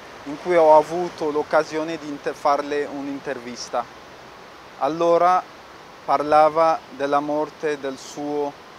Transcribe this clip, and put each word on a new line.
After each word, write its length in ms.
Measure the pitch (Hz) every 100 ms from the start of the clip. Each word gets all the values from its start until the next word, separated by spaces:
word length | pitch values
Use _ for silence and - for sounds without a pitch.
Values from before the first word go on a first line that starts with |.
| - -
in 120 | 143 151
cui 140 | 180 170
ho 200 | 156 156
avuto 540 | 151 175 175 - 156
l'occasione 640 | 147 147 156 156 156 160 165
di 120 | 151
inter-, 260 | 143 160
farle 500 | 139 151 143 143 147
un'intervista. 1000 | 143 143 139 139 147 127 120 120 - 123 117 - - - - - - - - -
Allora 800 | 131 165 170 170 175 180 - - - - - -
parlava 760 | - 139 147 151 156 156 160 160 -
della 320 | 131 139 143
morte 580 | 147 151 151 - 156 147
del 200 | 135 131
suo, 540 | - - 147 147 143 - -